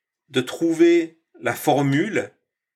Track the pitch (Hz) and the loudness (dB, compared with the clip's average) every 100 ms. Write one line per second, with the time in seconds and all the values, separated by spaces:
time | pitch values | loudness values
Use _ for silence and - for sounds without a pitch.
0 | _ _ _ 131 127 - 165 160 170 170 | _ _ _ -6 -6 -4 -2 4 4 4
1 | 165 - _ - 117 - - 139 139 139 | 0 -8 _ -10 -8 -4 -2 0 0 0
2 | 214 147 104 _ _ _ _ | -2 -4 -6 _ _ _ _